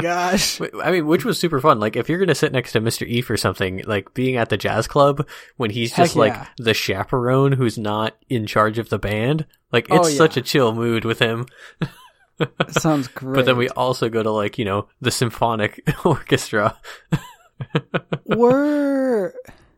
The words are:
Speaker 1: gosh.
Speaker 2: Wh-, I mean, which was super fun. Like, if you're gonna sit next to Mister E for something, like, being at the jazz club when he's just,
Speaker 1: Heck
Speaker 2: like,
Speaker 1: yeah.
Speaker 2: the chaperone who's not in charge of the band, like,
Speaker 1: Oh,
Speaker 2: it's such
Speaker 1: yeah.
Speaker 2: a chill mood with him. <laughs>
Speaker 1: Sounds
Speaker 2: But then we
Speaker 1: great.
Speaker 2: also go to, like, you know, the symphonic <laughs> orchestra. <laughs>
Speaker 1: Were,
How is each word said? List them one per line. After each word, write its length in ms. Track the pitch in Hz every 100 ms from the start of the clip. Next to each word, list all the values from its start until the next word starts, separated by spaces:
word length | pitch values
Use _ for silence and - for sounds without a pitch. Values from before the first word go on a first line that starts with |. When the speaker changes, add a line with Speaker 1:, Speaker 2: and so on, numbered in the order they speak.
Speaker 1:
gosh. 560 | 170 175 180 190 - -
Speaker 2:
Wh-, 240 | 170 104
I 80 | 147
mean, 140 | 180 151
which 180 | 175
was 160 | 247 165
super 220 | 175 147
fun. 180 | 147 131
Like, 160 | 107 123
if 140 | 117
you're 80 | 170
gonna 160 | 190 143
sit 160 | 151
next 200 | 131 -
to 80 | 120
Mister 240 | 113 - -
E 160 | 120
for 160 | 120 107
something, 460 | 107 92 95 92 -
like, 280 | 104 - -
being 200 | 127 127
at 140 | 113
the 80 | 104
jazz 300 | 101 104 113
club 380 | 147 143 139 147 - - -
when 120 | 117
he's 220 | 110 117
just, 200 | - 175
Speaker 1:
Heck 20 | -
Speaker 2:
like, 160 | 107
Speaker 1:
yeah. 140 | 101 - -
Speaker 2:
the 160 | 113
chaperone 800 | 107 - 95 104 135 120 131 139
who's 240 | 135 123 107
not 400 | 104 107 110 - -
in 180 | 123 107
charge 320 | - 107 110
of 100 | 107
the 80 | 107
band, 480 | 101 107 117 156 147 _ _
like, 160 | 120 -
Speaker 1:
Oh, 60 | 170 170
Speaker 2:
it's 100 | 143
such 180 | 160 -
Speaker 1:
yeah. 60 |
Speaker 2:
a 20 |
chill 300 | 120 151 120
mood 320 | 113 117 113 110
with 140 | 113
him. 260 | 117 113 127 - - - 156 - -
<laughs> 580 | _ _ - 160 - -
Speaker 1:
Sounds 400 | - 160 151 131 -
Speaker 2:
But 240 | 131 135 127
then 120 | 123
we 100 | 123
Speaker 1:
great. 100 | -
Speaker 2:
also 320 | 127 123 120
go 140 | 113
to, 80 | 110
like, 260 | 107 104 -
you 80 | 104
know, 220 | 98 - -
the 100 | 123
symphonic 760 | - 120 - 120 113 104 - - -
<laughs> 80 |
orchestra. 720 | - 135 - - - 110 104 - - - -
<laughs> 1120 | 147 960 - _ - - 156 - - - - -
Speaker 1:
Were, 1080 | 214 240 262 294 294 285 269 262 233 180 494 - - _